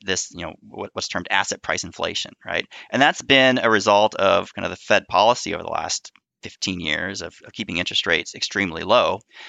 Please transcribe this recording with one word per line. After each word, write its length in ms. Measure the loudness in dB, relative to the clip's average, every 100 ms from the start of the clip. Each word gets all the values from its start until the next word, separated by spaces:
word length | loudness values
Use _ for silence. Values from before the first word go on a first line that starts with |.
| -6
this, 240 | -4 -6
you 140 | -10 -14
know, 80 | -14
what, 300 | -16 -12 -10
what's 140 | -8 -6
termed 200 | -6 0
asset 320 | 0 0 -4
price 200 | -4 -4
inflation, 500 | -6 -6 -6 -6 -10 -14 -8
right? 220 | -6 -6 -12 -4
And 100 | 2
that's 200 | 2 2
been 340 | 2 6 6 4
a 120 | 2
result 440 | 2 4 4 4
of 400 | 2 4 4 0
kind 100 | -8
of 60 | -8
the 80 | -6
Fed 300 | 2 2 2
policy 480 | 4 4 2 -2 -6
over 80 |
the 80 | -4
last 400 | -6 -4 -6 -10 _ _ _
fifteen 360 | -16 -8 -6 -4
years 440 | -2 -2 -4 -8
of, 100 | -12 -16
of 80 | -18
keeping 260 | -12 -6 -4
interest 280 | -2 -2 2
rates 300 | 0 0 -8
extremely 480 | -4 -2 -2 -4
low. 360 | 2 4 4 -2 _ -20